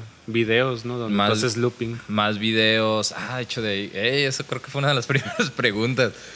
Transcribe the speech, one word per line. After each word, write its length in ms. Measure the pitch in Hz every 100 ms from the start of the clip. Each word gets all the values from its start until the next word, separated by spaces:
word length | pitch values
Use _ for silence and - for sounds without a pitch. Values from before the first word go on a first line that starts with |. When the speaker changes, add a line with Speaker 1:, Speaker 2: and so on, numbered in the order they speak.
| 110 - -
Speaker 1:
videos, 560 | 113 110 117 131 120
¿no? 120 | 117 123
Donde 200 | 113 101
Speaker 2:
Más 140 | 104
Speaker 1:
tú 60 | 107
haces 180 | 120 110
looping. 440 | 120 - 113 117 -
Speaker 2:
más 320 | 104 104 104
videos. 760 | 110 110 110 110 110 110 104 104
Ah, 220 | 104 127
de 40 |
hecho, 180 | 120 -
de 80 | 110
ahí, 180 | 98 101
ey, 300 | 95 113 139
eso 220 | 139 127 -
creo 160 | 127
que 80 | -
fue 80 | 139
una 100 | 143
de 40 |
las 120 | 139 -
<laughs> 60 |
primeras 380 | 135 - - 240
preguntas 600 | - 120 104 117 127 117 - -